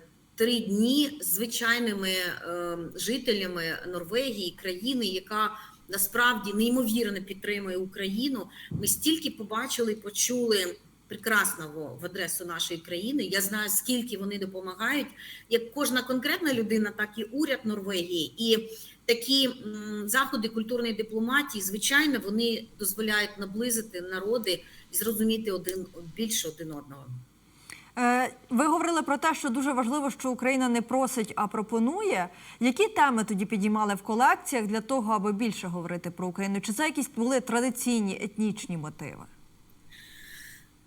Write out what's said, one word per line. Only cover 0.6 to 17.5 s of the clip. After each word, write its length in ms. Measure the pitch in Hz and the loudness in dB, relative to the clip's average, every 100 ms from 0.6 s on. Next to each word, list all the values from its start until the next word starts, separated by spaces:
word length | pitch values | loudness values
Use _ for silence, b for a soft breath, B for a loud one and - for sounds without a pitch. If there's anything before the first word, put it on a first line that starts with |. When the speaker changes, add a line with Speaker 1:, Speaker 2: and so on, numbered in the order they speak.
| 190 202 233 285 285 294 | 2 2 4 4 2 0
Speaker 1:
з 120 | - | -2
звичайними, 760 | 190 233 - 233 240 233 196 190 | -2 -2 0 2 2 2 0 0
е, 680 | 185 175 - 170 175 175 170 165 185 | 0 -2 -4 -6 -4 -4 -6 -8 -6
жителями 800 | 202 262 247 202 185 175 165 - 180 | -2 0 0 0 -2 -4 -4 -4 -6
Норвегії, 680 | 175 170 233 269 208 175 - | -8 -2 -2 0 -2 -4 -4
країни, 440 | 190 180 233 254 202 | -6 -4 -2 0 0
яка 520 | 185 - 214 208 B B B - | -2 -4 0 0 B B B -6
насправді 640 | 196 - 233 240 220 190 | -2 0 4 4 4 0
неймовірно 680 | 208 233 254 220 233 208 190 | 2 4 4 4 2 2 -2
підтримує 560 | 190 190 208 202 190 185 | -6 -6 -4 -2 -2 -4
Україну. 720 | 190 208 196 208 277 240 180 B B | -4 -4 -2 0 0 -2 -6 B B
Ми 160 | - 208 | -2 0
стільки 440 | - 302 320 254 | 2 2 2 0
побачили 600 | - 208 220 262 247 226 | -6 -4 -4 -2 0 0
і 40 | 214 | -2
почули 800 | 202 - - 247 233 202 180 175 - _ - | -4 0 2 2 4 4 2 -6 -16 _ -14
прекрасного 920 | - 220 214 190 - 156 156 143 - | -6 2 4 4 0 -8 -8 -8 -8
в 40 | 175 | -8
адресу 400 | 190 170 - 175 | -4 -4 -4 -4
нашої 340 | 165 - 165 | -4 -4 -4
країни. 440 | 165 175 220 285 | -6 -4 -2 0
Я 180 | 185 196 | 0 0
знаю, 280 | 190 214 208 | 0 -2 0
скільки 480 | - - 247 240 196 | 0 2 0 0 -4
вони 220 | 196 202 | -4 -4
допомагають, 680 | 190 185 185 185 233 285 220 B B B - | -6 -6 -8 -4 0 0 -2 B B B 0
як 240 | 226 226 | 0 2
кожна 280 | 294 247 254 | -2 0 2
конкретна 520 | 254 254 285 370 311 | 0 0 0 2 2
людина, 380 | 240 208 220 208 202 | 2 2 2 2 0
так 120 | 208 226 | -4 -4
і 60 | |
уряд 360 | 214 277 302 | -4 -2 0